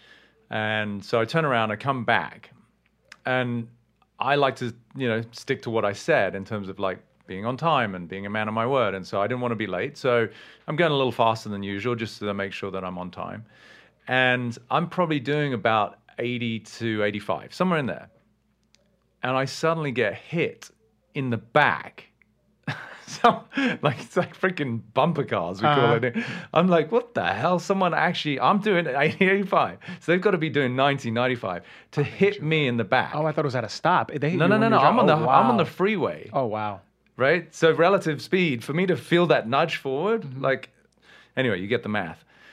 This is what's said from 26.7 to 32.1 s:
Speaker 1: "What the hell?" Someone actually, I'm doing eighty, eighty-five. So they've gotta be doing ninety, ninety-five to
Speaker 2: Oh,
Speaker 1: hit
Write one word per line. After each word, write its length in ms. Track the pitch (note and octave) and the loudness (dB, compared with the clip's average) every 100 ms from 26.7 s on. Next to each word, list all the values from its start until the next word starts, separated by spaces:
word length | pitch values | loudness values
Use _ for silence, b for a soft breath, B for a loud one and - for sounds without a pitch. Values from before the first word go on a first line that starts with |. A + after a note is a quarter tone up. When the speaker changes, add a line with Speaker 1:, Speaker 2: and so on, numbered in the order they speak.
| E3+ D#3 | 4 2
Speaker 1:
"What 240 | A3+ B3 | 0 -2
the 100 | - | -2
hell?" 360 | F2 G2+ D#3 F3+ | -2 0 0 0
Someone 340 | - F#3+ F3+ | 0 0 0
actually, 460 | D#3 E3 - D3+ C3+ | 2 0 0 -2 0
I'm 180 | B2+ G3+ | 2 2
doing 300 | G#3+ F3 D#3+ | 2 2 0
eighty, 400 | C3 D3+ - F#3+ | 0 0 2 2
eighty-five. 480 | G3 G3 E3+ A#2 - B F3+ | 2 2 2 2 -2 B -8
So 100 | - | 0
they've 100 | F3+ | 2
gotta 180 | G#3 F#3 | 2 0
be 120 | D#3 | 0
doing 240 | C3+ C3 | 0 0
ninety, 380 | B2+ C#3+ C#3 A#2 | 2 2 2 -2
ninety-five 500 | A2+ B2+ A#2+ G2+ F2 B B B | 0 0 -2 -4 -6 B B B
to 80 | - | -2
Speaker 2:
Oh, 20 | |
Speaker 1:
hit 340 | C#3 | -2